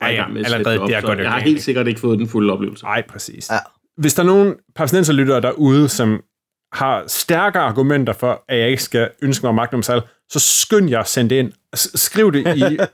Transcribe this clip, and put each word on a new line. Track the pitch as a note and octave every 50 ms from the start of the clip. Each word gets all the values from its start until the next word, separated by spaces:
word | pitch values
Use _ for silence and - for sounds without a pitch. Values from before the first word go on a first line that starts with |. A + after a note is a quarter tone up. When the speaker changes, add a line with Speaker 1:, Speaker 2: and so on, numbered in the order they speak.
Speaker 1:
var | A2+ A#2+
Speaker 2:
Ja, |
Speaker 1:
i | A#2+
Speaker 2:
ja. | A2
Speaker 1:
gang | G#2 - G#2+
med | G#2+
at | G#2+ A#2+
Speaker 2:
Allerede | A#2 A2+ G#2
Speaker 1:
sætte | A2+ A2+
det | G2
op. | G2 G#2
Speaker 2:
der | A2+ G#2+
Speaker 1:
Så | A#2
Speaker 2:
går | A2 G#2
det | G2
Speaker 1:
jeg | F#2+ -
har | A#2+ B2
Speaker 2:
galt. | C3+ D#3
Speaker 1:
helt | D3+ D3
sikkert | - C#3 B2+ B2+ A#2+ A#2+
ikke | A2 A2+
fået | - A#2+ A2+ G#2+
den | A#2 A2+
fulde | A#2 A2 G#2 G#2
oplevelse. | F#2+ G2+ G2 - - - -
Speaker 2:
Ej, | G2+ G#2+ A#2+ - -
præcis. | - G2+ - - G#2+ - - -
Speaker 3:
Ja. | A2+ G#2 - - _ _ _ _ _
Speaker 2:
Hvis | E3 D3 D3+ -
der | -
er | F3
nogen | F#3 F#3+ G3+ G3+ G3 - - _ _ _
papsnenserlyttere | - D#3+ B2 F3 F#3+ E3+ D#3 D3 C3+ C3+ C3+ C3+ A#2+
derude, | A2+ B2+ B2+ D3+ D3+ C3+ C3+ C#3+ D3 C3
som | - - A#2+ A2 G#2+ G#2 - _ _ _ _ _ _ _ _ _
har | - - C#3 C3+ A#2+ G2 D2+
stærkere | - - - - - E3+ E3+ G3 G3+ F3+ F3+
argumenter | D3+ A#2+ G#2 C3 C3+ C#3 D3 C#3 B2+ A2+
for, | G2+ - B2+ B2 - - - -
at | C3 A#2
jeg | A2+ B2
ikke | C3+ B2
skal | - - - A#2 A2+ A2+ - _
ønske | C#3+ C3+ C3+ A#2 C3
mig | A#2+ A2
Magnum | A2 A#2+ - C3 A#2+
Sal, | A2 - B2 A#2+ A#2 - _ _ _ _
så | - -
skynd | - - - - - - A3 G#3 F#3+ D3+
jer | A#2+ A2+
at | G#2 -
sende | - C3+ A#2 A2+ B2+
det | C3+
ind. | B2+ G2 - _ _ _ -
S-, | - - - - -
skriv | - - - G3+ A3 G3
det | C#3+ C#3+ C3 F3 D#3
i | D3+ F#3 F3+ D#3 - G3 -